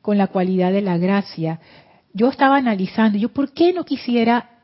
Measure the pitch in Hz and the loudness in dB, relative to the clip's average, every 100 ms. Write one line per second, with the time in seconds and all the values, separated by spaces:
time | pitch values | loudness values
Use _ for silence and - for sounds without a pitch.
0 | - 208 190 190 185 185 180 190 202 175 | 0 0 0 0 0 0 0 0 0 -2
1 | 180 196 196 - 165 160 _ - _ _ | 0 0 -2 -6 -6 -6 _ -20 _ _
2 | _ - 233 262 269 277 254 202 190 - | _ -2 -2 2 2 2 2 -2 -2 0
3 | 220 202 233 262 277 - 339 359 311 262 | 2 2 -2 -4 -6 2 0 2 -4 -8
4 | - 240 233 233 - _ | -2 0 2 0 -2 _